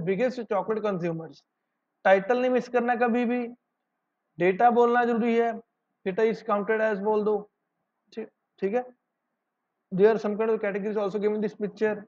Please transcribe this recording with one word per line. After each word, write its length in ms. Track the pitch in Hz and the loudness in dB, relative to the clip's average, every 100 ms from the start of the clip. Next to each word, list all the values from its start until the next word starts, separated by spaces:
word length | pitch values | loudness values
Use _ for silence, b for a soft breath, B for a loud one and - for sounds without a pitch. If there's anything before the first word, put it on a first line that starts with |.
| 170 | -2
biggest 360 | 190 247 254 214 | -2 -2 -4 -4
chocolate 340 | 202 180 220 | -4 -2 -4
consumers। 600 | 208 185 170 165 160 143 _ _ _ _ _ _ 190 | -4 -4 -4 -6 -10 -18 _ _ _ _ _ _ 4
टाइटल 360 | 196 196 247 | 4 4 0
नहीं 100 | 254 | 2
मिस 160 | 254 240 | 0 0
करना 260 | 247 240 233 | -2 0 0
कभी 280 | 247 240 233 | 2 2 0
भी, 140 | 247 240 247 _ _ _ _ _ _ _ - | -2 -6 -12 _ _ _ _ _ _ _ -2
डेटा 320 | 180 185 240 | 0 4 4
बोलना 340 | 233 240 240 240 | 6 4 4 2
जरूरी 320 | 233 240 233 | 0 0 2
है, 160 | 233 214 - _ _ _ 196 | 0 -4 -12 _ _ _ -6
data 220 | 185 226 | 0 0
is 120 | 220 - | 0 -2
counted 320 | 208 196 220 | -2 0 0
as 180 | 220 196 | 0 -2
बोल 240 | 208 214 | 0 0
दो, 140 | 214 208 208 _ _ _ _ _ _ | 0 -2 -4 _ _ _ _ _ _
ठीक, 140 | 226 220 _ _ - | -16 -16 _ _ -6
ठीक 120 | 196 | -4
है। 120 | 240 254 - _ _ _ _ _ _ _ _ - | -4 -6 -14 _ _ _ _ _ _ _ _ -6
There 220 | 185 214 | 4 4
are 60 | 214 | 4
some 180 | 208 208 | -2 -2
kind 140 | 226 | -2
of 100 | 220 | -2
categories 360 | 208 196 208 208 | -2 -4 -4 -4
also 220 | 202 208 | -4 -2
given 220 | 208 214 | -2 0
this 140 | 208 - | -4 -4
picture, 400 | 202 - 214 208 | -8 -2 -2 -2